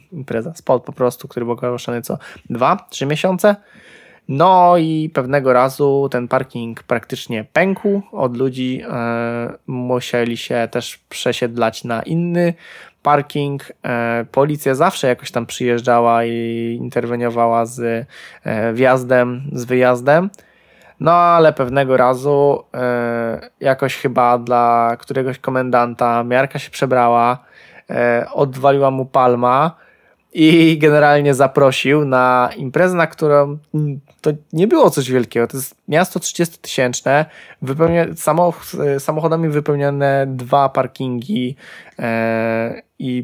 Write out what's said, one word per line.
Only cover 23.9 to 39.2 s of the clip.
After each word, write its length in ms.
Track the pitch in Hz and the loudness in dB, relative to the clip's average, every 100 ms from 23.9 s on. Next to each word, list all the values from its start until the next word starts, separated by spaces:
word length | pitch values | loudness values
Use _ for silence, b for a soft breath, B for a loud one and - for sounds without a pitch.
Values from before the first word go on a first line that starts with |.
| - | -2
chyba 400 | 135 123 123 123 | -4 2 2 2
dla 600 | 120 123 120 117 117 120 | 0 0 2 2 0 -2
któregoś 400 | - 127 131 131 | -6 -6 -4 -6
komendanta 840 | - 127 127 123 120 117 120 120 | -4 -4 0 0 0 -2 -2 0
miarka 360 | 120 123 135 147 | 0 0 0 -4
się 100 | - | -12
przebrała, 680 | - 135 127 120 120 117 127 B B B B - | -4 0 2 4 4 2 0 B B B B -8
e, 380 | 139 120 120 - | -2 0 0 -2
odwaliła 580 | - 143 131 139 139 139 | -2 -2 2 2 4 2
mu 140 | 135 131 | 0 -2
palma 720 | 139 127 123 123 131 160 b b b b b _ | 2 2 4 2 2 0 b b b b b _
i 440 | - 160 165 160 160 | 2 6 6 6 4
generalnie 520 | 151 151 147 147 143 | 4 6 6 4 4
zaprosił 720 | 131 135 139 139 131 135 147 143 | 4 2 4 4 4 2 2 2
na 440 | 127 127 127 123 - | 2 4 4 2 -2
imprezę, 380 | 131 151 185 180 | -4 0 2 2
na 100 | 160 | -2
którą, 500 | - 151 143 143 147 - | 0 2 4 2 -2 -6
mm, 260 | 156 151 139 - _ | -4 -2 -4 -12 _
to 100 | 156 151 - | -4 -4 -6
nie 140 | 156 202 | -2 2
było 220 | 320 214 | 4 4
coś 220 | 147 127 | 2 0
wielkiego. 360 | 127 113 120 117 | 0 0 -2 -2
To 100 | 135 | -4
jest 180 | 127 - - | -12 -14 -2
miasto 320 | 151 190 - | 0 0 -2
trzydziestotysięczne, 1080 | - - 170 - - - 127 120 - 139 156 B B - | -6 -4 -6 -6 -8 -2 -2 -2 0 0 0 B B -12
wypełnia-, 540 | 131 139 165 170 165 165 | -6 0 2 2 0 -4
samo-, 380 | - 156 175 165 - - 147 139 | -2 0 0 -2 -8 -6 -2 -2
samochodami 500 | 135 156 | -4 -2